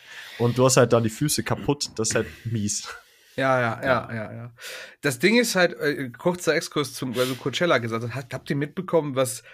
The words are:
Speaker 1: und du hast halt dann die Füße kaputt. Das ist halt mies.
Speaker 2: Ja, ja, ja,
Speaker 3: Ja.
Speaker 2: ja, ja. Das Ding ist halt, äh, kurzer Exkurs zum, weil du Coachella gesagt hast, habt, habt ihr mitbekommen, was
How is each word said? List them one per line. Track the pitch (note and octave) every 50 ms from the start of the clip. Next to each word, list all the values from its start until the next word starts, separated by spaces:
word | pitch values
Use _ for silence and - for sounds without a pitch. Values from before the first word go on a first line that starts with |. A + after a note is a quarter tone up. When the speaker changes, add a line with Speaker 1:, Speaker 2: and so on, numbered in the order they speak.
| - - - - - - - -
Speaker 1:
und | A#2 A#2+ A#2 B2
du | B2+
hast | C3 -
halt | C#3+ B2 A2+ B2
dann | A#2 A#2
die | A2+
Füße | - - D3 D3+ - - -
kaputt. | - A#2+ - - - C#3+ - - - -
Das | - A2 G#2+
ist | -
halt | A#2+ A2 - - - -
mies. | A2+ A2 A#2 G2+ G2+ - - - - - - - _ _ _ _ _ _
Speaker 2:
Ja, | - C3+ C3+ C3 B2+
ja, | B2 A#2 A2 A2+ B2
ja, | C3+ B2+ A2+ A2 -
Speaker 3:
Ja. | A#2
Speaker 2:
ja, | A2+ G#2+ - A2+
ja. | A#2 A#2 A#2+ - - - - - - - - - _
Das | - C#3+ B2+ A#2
Ding | - G3 G#3+ A#3+
ist | A#3+ A#3 -
halt, | F#3+ F3+ E3+ - -
äh, | D#3 D3 D3 - C#3 B2+
kurzer | A#2+ - - F3 F3+ F3 - E3 D3+
Exkurs | D3 - - - D#3 D3 A#2+ A#2
zum, | - C#3+ B2+ A2+
weil | A#2+ B2+
du | B2+ C3
Coachella | A#2+ - C#3+ A#2+ - F3 F3 D#3 B2+
gesagt | A#2 A#2 A2 A2+ A#2
hast, | A#2 A2+
habt, | C3 C#3+ - -
habt | C3 - -
ihr | D#3+
mitbekommen, | C#3+ C#3+ D3 - - F3+ - - E3 D3 D3 C3
was | C3 C3 A#2+ A#2 - - -